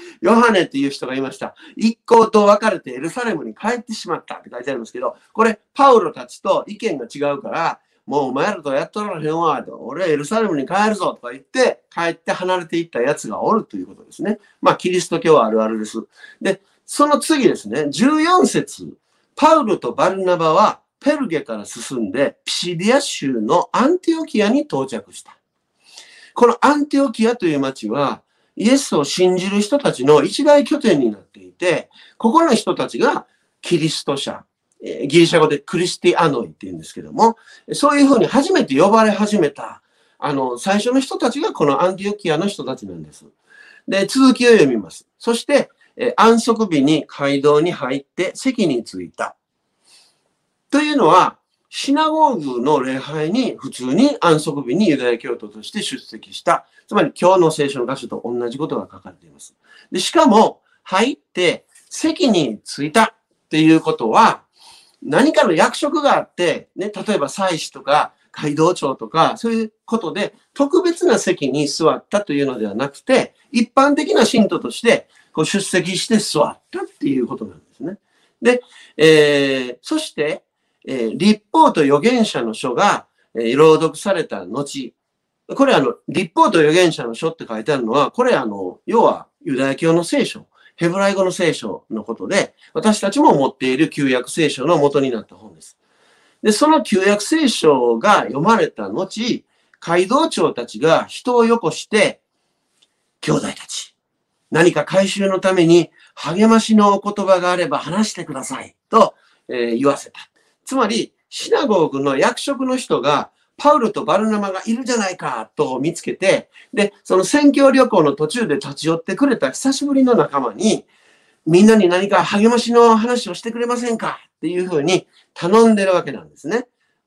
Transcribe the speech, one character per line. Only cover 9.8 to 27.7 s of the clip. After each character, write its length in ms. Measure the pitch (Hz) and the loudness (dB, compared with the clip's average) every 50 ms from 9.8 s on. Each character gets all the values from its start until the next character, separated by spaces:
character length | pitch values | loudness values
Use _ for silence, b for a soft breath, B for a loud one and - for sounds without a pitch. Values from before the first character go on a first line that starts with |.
| 80 | -14
「俺 200 | 113 135 165 190 | -12 -8 -6 -2
は 40 | 170 | -2
エ 80 | 151 | -2
ル 80 | 139 147 | -2 -2
サ 180 | - 220 226 | -2 -2 -2
レ 60 | 226 202 | -2 -2
ム 80 | 165 | -2
に 100 | 143 131 | -4 -4
帰 220 | - 170 196 214 214 | -2 0 0 0 0
る 80 | 208 | 0
ぞ」 160 | 190 175 143 123 - | -2 -4 -6 -6 -8
と 80 | - 120 | -10 -16
か 40 | 127 | -16
言 80 | 135 | -16
っ 20 | - | -16
て、 380 | _ - 262 247 202 - - _ _ _ | _ -2 0 0 0 0 -2 _ _ _
帰 180 | 180 170 170 | -6 -4 -4
っ 40 | 165 | -6
て 160 | - _ - | -6 _ -8
離 280 | 180 - 180 185 185 180 | -6 -4 -4 -4 -4 -4
れ 60 | 175 | -4
て 120 | 165 175 170 | -4 -6 -6
い 60 | 170 | -6
っ 60 | 165 | -6
た 120 | - 120 | -4 -4
や 120 | 120 139 151 | -2 -2 -2
つ 140 | - - 113 | -4 -6 -10
が 160 | 101 87 107 | -8 -6 -2
お 100 | 143 139 | 0 0
る 120 | 123 - | 0 -2
と 100 | - - | -4 -10
い 80 | 95 90 | -12 -12
う 40 | - | -14
こ 80 | 90 | -16
と 100 | - - | -20 -20
で 60 | _ - | _ -14
す 100 | - 156 | -8 -6
ね。 160 | 202 220 - b b b b | -6 -6 -6 b b b b
ま 100 | b 185 | b 0
あ、 40 | - - | 0 0
キ 120 | - 180 | 0 -2
リ 120 | 180 180 | -2 -2
ス 80 | 175 - | -2 -4
ト 100 | 170 160 | -4 -2
教 240 | 165 170 156 139 113 | 2 4 4 4 4
あ 80 | 110 | 2
る 100 | 110 110 | 0 0
あ 60 | 110 110 | -2 -2
る 120 | 113 110 | -4 -6
で 60 | 107 | -8
す。 160 | 107 - 110 110 - B B B B B B | -8 -10 -12 -12 -14 B B B B B B
で、 200 | 120 196 190 - _ _ _ _ _ | -4 -4 -4 -4 _ _ _ _ _
そ 220 | - - - 285 294 | -8 -2 0 0 2
の 120 | 294 277 | 2 0
次 300 | - - 320 285 240 160 | 0 0 0 2 2 2
で 80 | 123 - | 0 -2
す 100 | - - | -6 -8
ね、 220 | 233 - 151 - | -6 -6 -4 -4
十 320 | - 147 226 277 311 311 | -2 0 2 2 2 2
四 260 | 311 330 359 359 - 220 | 2 2 2 2 2 2
節。 500 | - 160 - - - - - - - - _ _ _ _ _ _ _ | 0 -2 -4 -6 -8 -16 -16 -18 -18 -20 _ _ _ _ _ _ _
パ 200 | - 277 311 320 311 | 0 4 4 4 4
ウ 100 | 277 214 | 2 0
ロ 100 | 180 - | -2 -4
と 140 | - 123 | -4 -6
バ 200 | 113 127 147 185 | -2 0 0 0
ル 120 | 190 190 190 | 0 0 0
ナ 140 | 180 180 165 | 0 0 2
バ 160 | 165 160 156 | 2 2 4
は 260 | 185 214 180 - - _ _ _ _ | 4 4 2 2 -2 _ _ _ _
ペ 100 | - 269 302 294 | -2 0 0 0
ル 100 | 269 185 | -2 -4
ゲ 140 | 160 143 | -4 -6
か 160 | - - 113 107 | -6 -6 -10 -10
ら 80 | 101 | -12
進 320 | - - 120 113 - 139 120 | -12 -14 -14 -12 -10 -8 -6
ん 140 | 113 95 92 | -6 -4 -2
で、 240 | 135 139 - - _ _ | -2 -2 -2 -4 _ _
ピ 80 | - - | -8 -8
シ 240 | - - 180 180 160 | -6 -6 -6 -6 -2
デ 80 | 185 | 0
ィ 100 | 214 254 | 2 2
ア 60 | 285 | 2
州 320 | 277 - - - - 135 131 | 0 -2 -8 -6 -6 -4 -4
の 340 | 113 104 113 156 175 - - - | -4 -2 0 0 0 0 0 0
ア 120 | 180 233 | 0 2
ン 140 | 277 359 359 | 2 0 0
テ 140 | - - 330 | -2 -4 -4
ィ 60 | 320 | -4
オ 60 | 320 | -6
キ 160 | - - 220 | -4 -2 0
ア 80 | 202 208 | 0 2
に 120 | 247 285 | 0 0
到 260 | 294 - - 135 131 - | -2 -2 -4 -6 -6 -6
着 260 | 120 107 - _ - | -8 -12 -12 _ -20
し 100 | - - | -20 -20
た。 140 | _ _ _ _ _ _ _ _ _ _ _ B B B B B B B B B B B | _ _ _ _ _ _ _ _ _ _ _ B B B B B B B B B B B
こ 140 | B 240 240 | B 2 2
の 100 | 233 - | 4 4
ア 120 | - 254 294 | 2 2 2
ン 140 | 294 285 294 | 2 0 -2
テ 100 | - 277 | 0 0
ィ 60 | 277 | 0
オ 80 | 277 | 0
キ 160 | - - 220 226 | 0 0 0 0
ア 80 | 240 | 0
と 100 | 233 - | 0 -2
い 80 | 165 151 | -2 -2
う 40 | 139 | -2
町 300 | 135 131 | -2 -4